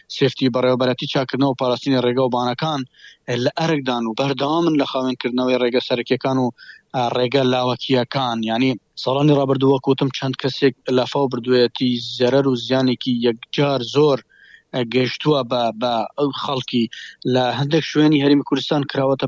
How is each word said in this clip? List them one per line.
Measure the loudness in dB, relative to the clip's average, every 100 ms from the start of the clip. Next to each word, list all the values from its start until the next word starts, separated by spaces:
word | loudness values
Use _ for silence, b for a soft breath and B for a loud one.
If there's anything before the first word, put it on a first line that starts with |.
| B -2
سێفتی | 0 2 0
بەڕێوەبەرەتی | 2 2 2 0 -2 -2
چاکردنەوە | -2 -2 0 0
و | 0
پاراستنی | 0 0 0 0 2
ڕێگا | 2 0
و | 0
بانەکان، | -2 -2 -4 -4 -6 B B B -6
ئە، | -4
لە | -2 -2
ئەرکدان | 0 0 0 -2 -2
و | -2
بەردەوامن | -2 0 0 0 2 2
لە | 0
خاوێنکردنەوەی | -2 -2 -4 -4 -2 0 2
ڕێگە | 2 0 0
سەرەکیەکان | -4 -2 -2 0 0
و، | -2 B B B _
ئە، | -4 -2 0
ڕێگە | 0 2 2
لاوەکیەکان. | 2 0 -2 0 0 0 -2 -2 -2
یعنی، | -2 0 0 -2 -8 -10
ساڵانی | -4 2 4 4
ڕابردوو | 2 2 2
وەکوتم | 2 2 0 0 -2
چەند | -6 -4
کەسێک | -6 0 0 0 -2
لەفاو | 0 0 0 -2
بردوویەتی | -2 0 2 2 0 -2 -2 -6 -2
زەرەر | 2 2 2
و | 0
زیانێکی | 0 0 0 0 -2 0 0
یەکجار | -2 -4 -2 0 0 -2 2
زۆر، | 4 2 -4 b b b _
ئە، | -6 -2
گەیشتووە | 0 0 0 0 0 0
بە، | 0 0 -2
بە | -2 -2 -4 -2
ئەو | -2 -2
خەڵکی. | -6 -6 -2 -2 -2 B B B -2
لە | 0 0 0
هەندێک | 0 0 0
شوێنی | 2 4 4
هەرێمی | 4 4 2
کوردستان | -2 0 -2
کراوەتە | -2 -2 0 0